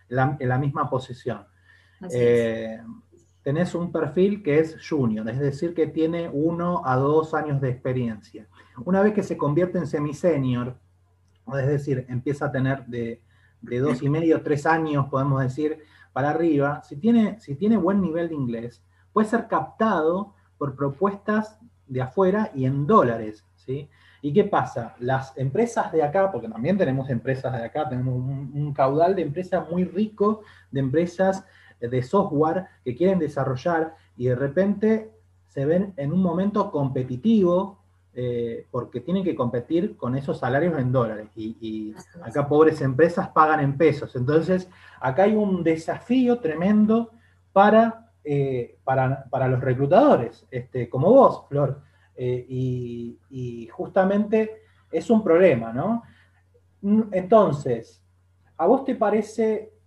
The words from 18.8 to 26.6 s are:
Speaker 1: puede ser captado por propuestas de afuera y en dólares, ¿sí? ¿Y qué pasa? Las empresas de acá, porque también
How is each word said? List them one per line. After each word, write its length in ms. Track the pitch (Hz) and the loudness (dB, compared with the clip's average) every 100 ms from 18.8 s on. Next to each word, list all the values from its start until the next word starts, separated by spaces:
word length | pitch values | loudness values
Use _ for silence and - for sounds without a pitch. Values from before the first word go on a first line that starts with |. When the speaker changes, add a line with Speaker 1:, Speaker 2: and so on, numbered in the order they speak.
| _ _ _ | _ _ _
Speaker 1:
puede 160 | 208 214 | -2 0
ser 180 | 233 - | -2 -2
captado 840 | 185 - - 220 175 156 185 214 _ _ - | -4 -4 -2 0 2 0 0 -4 _ _ -8
por 180 | 139 | -8
propuestas 840 | 127 139 - 196 196 - 214 214 - - _ - | -4 -6 -2 -2 -2 -2 -2 -4 -10 -20 _ -10
de 140 | 127 | -6
afuera 500 | 127 190 185 208 214 | -4 0 2 2 -2
y 100 | 135 | -2
en 220 | 131 139 147 | -2 0 2
dólares, 580 | 220 120 113 107 - _ _ | 4 4 0 -8 -12 _ _
¿sí? 340 | - 139 156 _ _ _ | -10 -10 -10 _ _ _
¿Y 80 | 143 | 0
qué 120 | 175 | 2
pasa? 500 | - 156 127 123 113 - | 2 0 -2 -6 -10 -6
Las 360 | 120 131 - - | -2 -2 -4 -6
empresas 540 | 135 196 233 - 190 | -2 0 -2 -2 -2
de 140 | 160 | 0
acá, 260 | 147 190 196 | 0 0 0
porque 180 | 120 110 | -2 -8
también 300 | 110 | -6